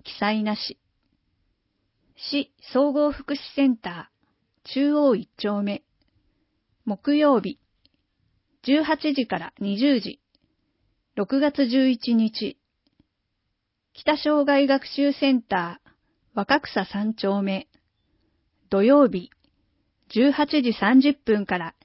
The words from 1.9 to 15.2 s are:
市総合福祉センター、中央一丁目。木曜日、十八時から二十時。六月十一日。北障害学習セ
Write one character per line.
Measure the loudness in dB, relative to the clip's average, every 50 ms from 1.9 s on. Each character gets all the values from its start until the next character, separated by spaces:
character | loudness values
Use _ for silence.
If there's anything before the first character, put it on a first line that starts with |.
| _ _ _ _ _
市 | -18 -12 -6 -4 -4 -6 _ _ _ _ -4 0
総 | 0 0 2 2
合 | 0 0 0 -2
福 | -4 -8 -8 -8
祉 | -8 -8 -10 -2
セ | 0 2
ン | 2 2
タ | 0 -4 -12 -12 -12 -16 _ _ _ _ _ _ _ _ _ _ _ _
ー、 | -8 -4
中 | -2 0 0 2
央 | 2 4 2 2
一 | 2 -2 _ _ -8
丁 | -6 -4 -4 -4 -4
目。 | -6 -6 -8 _ _ _ _ _ _ _ _ _ _ _ _ _ _ _ _ _ _ _ _ -8
木 | -8 -8 -6 -2 -2 0
曜 | 2 4 4 2 2
日、 | 0 -4 -10 _ _ _ _ _ _ _ _ _ _ _ _ _ _ _ _ _ _ _ _ _ -2
十 | 0 0 2 2
八 | 0 -2 -2 -2 -4 -2
時 | -2 -2
か | -4 -4 -8
ら | -8 -10 _ -8
二 | -6 -6 -4 0
十 | 2 2 2 2
時。 | -2 -6 -14 _ _ _ _ _ _ _ _ _ _ _ _ _ _ _ _ _ _ _ -6
六 | -6 -4 -2 0 0
月 | 0 0 0 0 0 2
十 | 2 2 2 2
一 | 0 -2 -2 0 0
日。 | 2 2 0 -2 -6 -10 -10 -10 _ _ _ _ _ _ _ _ _ _ _ _ _ _ _ _ _ _ _ _ _ _ _ _ _ _ _ _
北 | -6 -2 -2 -2 0
障 | 0 0 0 2 2
害 | 2 2 2 2
学 | 2 2 0 -2
習 | -6 -4 -2 0 0 0
セ | 0